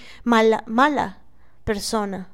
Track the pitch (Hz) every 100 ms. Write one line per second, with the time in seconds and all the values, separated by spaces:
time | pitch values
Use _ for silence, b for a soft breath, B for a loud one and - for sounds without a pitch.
0 | B B 240 226 220 220 - 226 294 269
1 | 196 - - - - - - 202 - 220
2 | 208 190 185